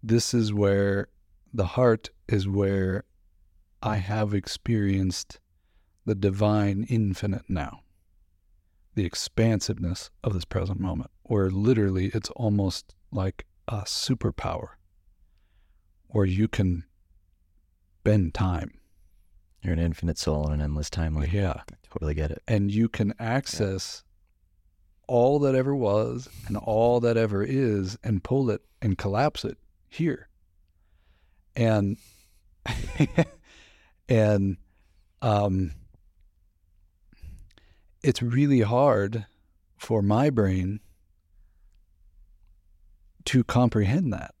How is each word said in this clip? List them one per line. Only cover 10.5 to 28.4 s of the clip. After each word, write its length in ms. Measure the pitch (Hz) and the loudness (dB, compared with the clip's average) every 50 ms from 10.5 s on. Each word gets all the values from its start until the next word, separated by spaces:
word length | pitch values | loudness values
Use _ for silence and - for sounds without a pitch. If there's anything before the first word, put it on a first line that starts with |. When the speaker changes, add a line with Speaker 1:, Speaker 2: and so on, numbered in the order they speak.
| - 98 90 92 98 92 | -4 -4 -4 -2 -4 -4
Speaker 1:
moment, 320 | 95 95 87 82 - - _ _ _ | -4 -4 -4 -4 -6 -10 _ _ _
where 280 | - 117 104 95 95 | -2 0 2 2 2
literally 600 | 95 95 101 113 131 113 104 98 95 92 92 98 - | 0 2 2 2 4 4 2 2 2 0 -2 -2 -2
it's 160 | 110 101 - | -4 -6 -6
almost 640 | - - 120 110 104 101 98 95 90 - - _ - _ _ _ | -10 -4 -2 0 2 2 0 0 -2 -6 -10 _ -20 _ _ _
like 360 | - 101 95 95 - _ - _ _ _ _ - | -6 -4 -4 -4 -4 _ -16 _ _ _ _ -10
a 100 | - 101 95 | -8 -8 -8
superpower, 840 | - - - - - 135 113 - - - - - 92 87 82 - - - _ _ _ _ _ _ _ _ _ _ _ _ _ _ _ _ _ _ _ _ _ _ _ _ _ _ _ | -8 -6 -6 -2 -2 -4 0 0 -4 -4 -2 -6 -6 -6 -6 -8 -12 -16 _ _ _ _ _ _ _ _ _ _ _ _ _ _ _ _ _ _ _ _ _ _ _ _ _ _ _
where 180 | - 110 98 | 0 0 2
you 220 | 95 92 92 107 113 | 2 2 2 0 0
can 360 | - - 104 92 90 85 85 _ _ _ _ _ _ _ _ _ _ _ _ _ _ _ _ _ _ _ _ _ _ _ _ | 2 0 0 0 0 -2 -6 _ _ _ _ _ _ _ _ _ _ _ _ _ _ _ _ _ _ _ _ _ _ _ _
bend 300 | 101 107 107 95 80 - | 2 2 2 2 0 0
time. 400 | - 95 92 87 82 - - _ - _ _ _ _ _ _ _ _ _ _ _ - _ _ _ _ - | -2 0 0 0 -2 -6 -8 _ -18 _ _ _ _ _ _ _ _ _ _ _ -20 _ _ _ _ -4
Speaker 2:
You're 120 | 95 87 | -2 0
an 40 | 80 | 0
infinite 400 | 85 85 80 - - 85 80 - | 0 0 -2 -2 -2 -4 -4 -2
soul 280 | - - 78 76 76 | -2 -2 0 0 0
in 60 | 76 73 | -2 -2
an 60 | 73 73 | -2 -2
endless 260 | 73 73 76 76 - | -2 -2 -4 -6 -6
timeline. 420 | - - 82 80 78 78 73 76 87 | -4 -2 -2 -2 0 -2 -2 0 0
Speaker 1:
Yeah. 200 | 101 101 92 - | 0 0 -2 -2
Speaker 2:
I 220 | - - - - - _ _ | -6 -10 -18 -20 -20 _ _
totally 240 | - - 80 76 76 | -10 -6 -4 -4 -2
get 160 | 78 76 73 | -2 -2 -4
it. 120 | - - _ - | -4 -8 _ -2
Speaker 1:
And 220 | 117 104 101 101 101 | 0 0 0 0 2
you 160 | 107 113 113 | 2 0 0
can 200 | - - 110 101 | 0 -2 -2 -2
Speaker 2:
Yeah. 60 | 110 _ 113 | -2 _ -6
Speaker 1:
access 760 | 113 117 135 135 - - - 110 98 95 95 - - - - _ _ _ _ _ _ _ _ _ _ _ _ _ _ _ _ _ _ _ _ _ | -2 -2 -2 -4 -4 -4 -4 -4 -2 -2 -6 -8 -10 -14 -16 _ _ _ _ _ _ _ _ _ _ _ _ _ _ _ _ _ _ _ _ _
all 320 | - 123 120 120 131 143 147 | -2 2 4 4 4 4 4
that 140 | 143 139 131 | 2 4 2
ever 200 | 131 131 135 143 | 2 2 2 0
was 520 | 139 123 104 101 107 110 117 120 120 127 - - - - | 0 2 2 2 2 2 0 -4 -8 -10 -12 -18 -18 -10
and 100 | - 101 | -8 -8
all 420 | 104 - - 110 107 117 120 120 120 | -6 -4 -2 2 4 4 4 4 4
that 160 | 117 117 117 | 2 2 2
ever 260 | 113 113 107 101 98 104 | 2 2 2 0 -2 -2
is 540 | - 135 131 135 120 107 101 95 95 104 - - | 0 0 0 2 2 2 0 0 -4 -6 -8 -4
and 220 | - 110 92 - | -2 -2 -2 0
pull 260 | - 123 135 | 0 0 0